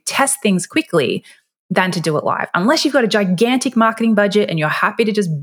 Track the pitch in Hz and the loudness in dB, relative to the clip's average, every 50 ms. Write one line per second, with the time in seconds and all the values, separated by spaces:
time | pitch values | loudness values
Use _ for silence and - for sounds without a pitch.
0 | _ - - - 277 277 - - - 214 190 175 - - - 311 302 - - 160 | _ -6 -2 -2 0 0 -2 -2 0 0 0 0 -2 -4 -4 -6 -4 0 0 0
1 | 127 98 92 - - - - _ _ _ _ _ _ - 180 196 185 185 - 180 | 0 0 -2 -4 -8 -12 -20 _ _ _ _ _ _ -4 -2 0 0 0 -2 -2
2 | 160 165 151 143 - - - - - - - 175 185 247 320 - - 294 277 277 | -2 -2 -2 -2 -2 -2 -4 -4 -4 -4 -2 0 0 2 2 2 0 0 2 2
3 | 233 196 - 208 202 180 180 160 233 233 254 254 - 269 - 226 226 226 226 - | 2 2 2 0 0 0 0 2 2 2 2 0 -2 -2 0 2 2 2 0 0
4 | 226 226 220 202 202 202 196 208 202 - 165 160 151 147 147 - 185 202 208 - | 0 2 2 2 2 2 2 0 0 0 0 -2 -2 -2 0 0 -2 0 0 0
5 | 233 220 202 214 196 170 156 143 | 0 0 0 0 -2 -2 -4 -4